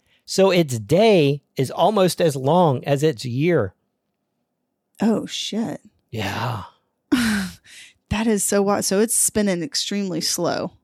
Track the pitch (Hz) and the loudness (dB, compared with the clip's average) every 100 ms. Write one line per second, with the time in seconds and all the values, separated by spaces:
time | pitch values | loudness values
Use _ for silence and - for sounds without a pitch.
0 | _ _ - - 190 180 160 120 101 165 | _ _ -4 2 4 4 0 -2 0 2
1 | 226 196 139 143 - - 131 - 170 214 | 6 6 4 0 -6 -6 -4 0 2 4
2 | 185 - 170 139 131 170 170 123 - 143 | 2 2 0 0 2 4 4 2 0 0
3 | 156 120 123 120 160 165 98 - _ _ | 0 -2 -4 -2 0 2 0 -6 _ _
4 | _ _ _ _ _ _ _ _ _ - | _ _ _ _ _ _ _ _ _ -4
5 | 214 202 - - - 202 233 - _ _ | -2 0 -4 -8 -8 -6 -6 -10 _ _
6 | _ 113 98 98 123 110 87 _ _ _ | _ -8 -6 -6 -6 -6 -10 _ _ _
7 | _ 254 233 208 190 170 - - - _ | _ 0 0 -2 -4 -10 -20 -20 -20 _
8 | - 208 226 208 - 202 202 208 - 190 | -6 -2 0 0 0 0 2 0 0 0
9 | 226 - - 220 208 175 156 - - 202 | 0 0 0 0 0 -2 -4 -6 -4 -4
10 | 196 165 - - 170 - - - | -4 -4 -4 -2 -2 -4 -6 -10